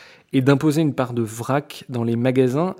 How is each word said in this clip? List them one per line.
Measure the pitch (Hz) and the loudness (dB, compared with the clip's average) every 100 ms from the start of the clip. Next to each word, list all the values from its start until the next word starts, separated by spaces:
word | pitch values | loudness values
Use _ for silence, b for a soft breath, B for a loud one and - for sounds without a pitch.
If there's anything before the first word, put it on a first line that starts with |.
| B B B | B B B
et | 135 | 0
d'imposer | 131 139 156 147 | 4 4 4 2
une | 156 | 0
part | 127 123 | 0 -4
de | 120 | -2
vrac | 113 110 117 135 143 - - | -4 -6 -2 -2 -4 -16 -10
dans | 123 | -4
les | 117 117 | -2 0
magasins. | 127 127 127 131 180 185 | 0 2 2 2 -4 -4